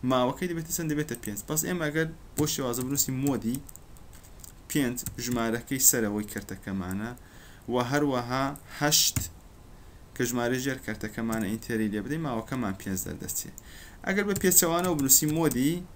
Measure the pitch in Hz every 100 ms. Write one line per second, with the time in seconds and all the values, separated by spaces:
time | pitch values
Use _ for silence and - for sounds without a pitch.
0 | 127 127 123 139 180 170 160 - 165 147
1 | 151 120 - 101 - 156 156 180 151 151
2 | 160 160 - - 151 - 131 120 127 139
3 | - 131 139 127 110 135 - - - -
4 | - - - - - - - 151 127 120
5 | - - 123 123 113 117 - 135 - 127
6 | 110 104 104 - - 98 - 98 90 95
7 | 113 123 - - - - - 123 120 143
8 | 147 127 120 127 135 143 - - 147 151
9 | - - - - - - - - - -
10 | - - 123 123 120 127 135 127 - 110
11 | 107 113 113 113 110 113 - 113 110 104
12 | 101 156 156 113 110 131 110 95 - 95
13 | 90 82 - - - - - - - -
14 | - 196 208 190 190 - 170 170 180 160
15 | 135 - 151 156 160 120 139 175 175